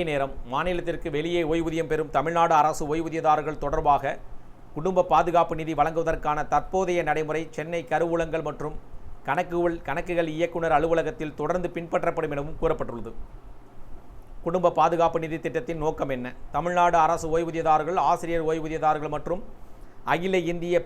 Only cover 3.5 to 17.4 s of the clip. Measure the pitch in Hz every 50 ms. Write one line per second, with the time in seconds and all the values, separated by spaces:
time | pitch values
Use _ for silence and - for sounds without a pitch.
3.5 | 151 - 147 143 147 156 151 147 139 127 131 139 - - - - - - - -
4.5 | - - - - - 151 156 185 185 180 175 - 156 156 175 170 165 170 165 160
5.5 | 170 156 160 156 160 147 147 160 160 165 165 160 156 - - 151 151 151 143 -
6.5 | 147 147 147 - 185 190 190 175 180 170 156 151 151 156 156 151 151 160 165 160
7.5 | - - 151 165 175 170 151 - 156 151 170 170 170 170 165 156 147 165 147 151
8.5 | 139 - 139 151 151 - - - - - - - - - - 139 139 170 180 165
9.5 | 170 175 175 175 170 170 - - 139 170 175 175 175 170 170 160 156 156 175 170
10.5 | 170 170 165 165 156 143 156 165 165 160 156 156 - - 160 151 - - 147 156
11.5 | 175 185 175 170 - 170 170 165 170 180 165 170 165 165 156 151 143 143 143 151
12.5 | 143 - 165 165 156 156 139 113 120 117 107 113 - - - - - - - -
13.5 | - - - - - - - - - - - - - - - - - - - 170
14.5 | 170 185 175 175 - 165 151 139 165 165 170 156 - 165 160 156 160 156 - -
15.5 | 131 160 - - 170 160 151 156 156 - 151 139 135 123 123 123 - - - -
16.5 | - 147 160 175 180 175 175 175 170 165 156 156 170 156 165 160 156 165